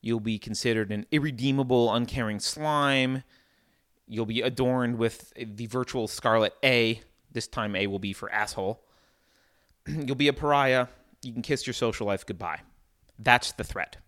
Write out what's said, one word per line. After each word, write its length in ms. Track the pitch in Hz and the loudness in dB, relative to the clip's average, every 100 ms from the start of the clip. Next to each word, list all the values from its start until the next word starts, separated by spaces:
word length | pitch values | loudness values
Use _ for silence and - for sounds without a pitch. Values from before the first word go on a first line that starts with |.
You'll 180 | 113 117 | -2 -2
be 200 | 110 110 | 0 -4
considered 520 | - 107 123 110 101 | -4 -2 0 2 0
an 140 | 104 - | -4 0
irredeemable, 800 | 151 147 123 135 135 131 127 117 | 0 0 0 0 2 4 4 4
uncaring 460 | 113 120 131 110 104 | 2 0 -2 -2 -2
slime. 840 | - - 156 147 143 135 131 131 - _ _ _ _ _ _ _ _ | -4 -4 0 2 4 2 2 -2 -8 _ _ _ _ _ _ _ _
You'll 180 | 107 110 | -4 -2
be 160 | 113 | 0
adorned 560 | 120 123 127 127 120 117 | 0 0 0 2 0 0
with 360 | 113 - - - | -2 -2 -20 -14
the 300 | 113 101 113 | -12 -10 -6
virtual 420 | 123 123 131 110 | -4 -4 -4 -4
scarlet 460 | - 120 113 107 - | -2 2 4 4 4
A. 380 | 135 123 113 113 - _ _ | 4 4 4 0 -8 _ _
This 160 | 113 - | -10 -8
time 280 | - 107 98 | -6 -4 -2
A 120 | 101 | -2
will 120 | 98 | -2
be 140 | 98 | -4
for 180 | 98 - | -6 -6
asshole. 520 | 107 107 - 95 113 _ _ _ _ _ _ _ | -4 -4 -2 -4 -6 _ _ _ _ _ _ _
<clears throat> 420 | _ _ _ - | _ _ _ -8
You'll 280 | 156 135 131 | -6 -4 2
be 120 | 143 | 2
a 60 | |
pariah. 540 | 139 151 143 135 127 123 - _ _ | 2 2 4 4 4 2 -6 _ _
You 120 | 127 | -10
can 80 | 117 | -8
kiss 240 | 113 139 - | -2 -2 -2
your 80 | |
social 320 | 120 117 107 101 | -2 -2 0 -2
life 200 | 98 - | -2 -4
goodbye. 360 | 90 90 76 - _ _ _ _ - | -8 -6 -8 -12 _ _ _ _ -2
That's 360 | 113 123 - | 6 6 4
the 100 | - | -6
threat. 340 | 107 101 - - | -8 -6 -8 -10